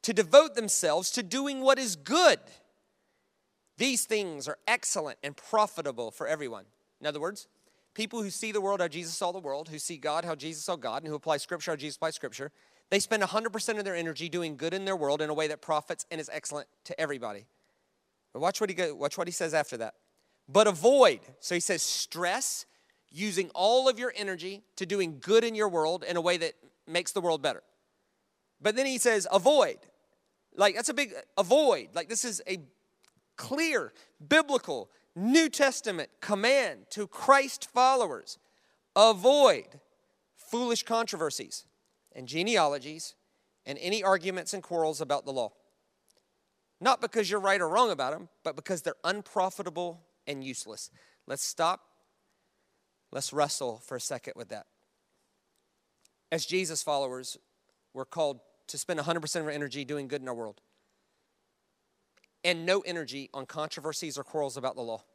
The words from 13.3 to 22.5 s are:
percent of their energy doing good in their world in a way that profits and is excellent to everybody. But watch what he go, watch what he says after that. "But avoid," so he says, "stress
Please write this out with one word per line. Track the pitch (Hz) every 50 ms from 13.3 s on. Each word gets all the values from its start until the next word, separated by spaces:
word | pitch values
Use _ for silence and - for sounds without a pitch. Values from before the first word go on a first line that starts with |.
| - 214 226 226 190
percent | 220 - - 220 214
of | 202
their | 196 185
energy | 170 165 165 156 - 160 170
doing | 147 175 170 160 151
good | 127 147 165 175
in | 196 196
their | 190 196
world | 180 151 139 143 147
in | 156 151
a | 151
way | 147 156
that | 151 156 -
profits | - - 160 151 147 - 170 - - _
and | 170 160
is | 151 -
excellent | - - - - 151 147 135 _ _ _ _
to | - 175 -
everybody. | 160 147 143 127 117 113 104 101 104 _ _ _ _ _ _ _ _ _ _ _ _ _ _ _ _ _ _
But | -
watch | 147 180 196 -
what | 214 196
he | 185
go, | 165 180 160 147
watch | - 139 147 -
what | - 175
he | 170
says | 175 - 175 160 151
after | 156 143 - -
that. | 117 113 107 - _ _ _ _ _ _ _ _ _ _
"But | - 135 202 220
avoid," | 214 190 151 160 240 277 277 247 196 135 104 - - - _
so | - - 180
he | 170
says, | 170 - 190 160
"stress | - - - - - - - 165 180 175 190 247 269 -